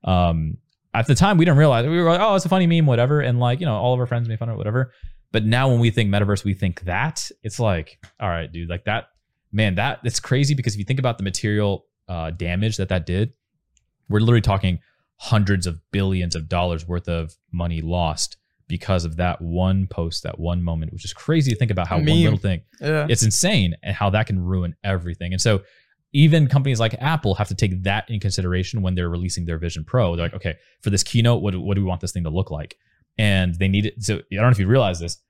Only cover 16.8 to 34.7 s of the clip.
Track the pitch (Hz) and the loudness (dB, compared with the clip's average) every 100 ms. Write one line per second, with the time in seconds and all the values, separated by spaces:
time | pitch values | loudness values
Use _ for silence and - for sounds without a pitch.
16.8 | 85 87 87 85 80 _ _ 85 85 82 | -4 -8 -4 -6 -6 _ _ -6 -4 -4
17.8 | 80 90 82 76 - - _ _ _ 87 | -2 -2 -2 -2 -8 -10 _ _ _ -8
18.8 | - 92 82 78 90 87 85 87 92 95 | -2 -2 -2 -2 -2 -2 -4 0 2 2
19.8 | 95 - 85 - - - 85 87 85 82 | 0 -4 -6 -6 -10 -6 -4 -2 -2 -4
20.8 | 78 87 - - - 160 135 113 120 92 | -6 -10 -12 -10 -2 0 2 0 0 -2
21.8 | 87 87 151 160 - 104 98 87 _ _ | 0 0 4 4 4 2 0 -2 _ _
22.8 | 139 156 147 - 110 - 185 202 92 80 | -2 -2 0 2 2 2 2 2 2 -2
23.8 | - 95 101 104 110 95 90 92 87 78 | -8 -2 0 0 0 -2 0 0 -2 -4
24.8 | 101 95 87 82 87 92 117 101 - _ | -4 -4 -4 -8 -4 0 2 2 -2 _
25.8 | _ _ _ 139 156 160 139 143 135 117 | _ _ _ 4 6 6 4 2 0 0
26.8 | 113 - 139 160 - - 104 95 104 92 | 0 0 -2 0 0 0 -2 0 0 0
27.8 | 95 104 - 110 98 92 92 90 90 113 | -2 -2 -4 -4 -4 -2 -2 -2 -2 -2
28.8 | 92 90 87 87 90 - 85 82 85 82 | -2 -2 -2 -2 -4 -4 -4 -4 -6 -6
29.8 | 76 127 95 85 85 92 90 78 _ _ | -4 0 0 0 -4 -4 -8 -8 _ _
30.8 | - 98 - 117 117 113 101 92 85 98 | -2 0 2 2 4 2 0 -4 -2 -2
31.8 | 95 87 92 90 82 82 98 76 73 - | -2 -4 -6 -6 -4 -2 -4 -6 -10 -18
32.8 | _ _ _ - 107 95 92 85 95 98 | _ _ _ -2 2 2 0 0 0 2
33.8 | 107 - 107 104 - 98 120 107 92 | 0 -4 -4 -4 -4 0 2 4 4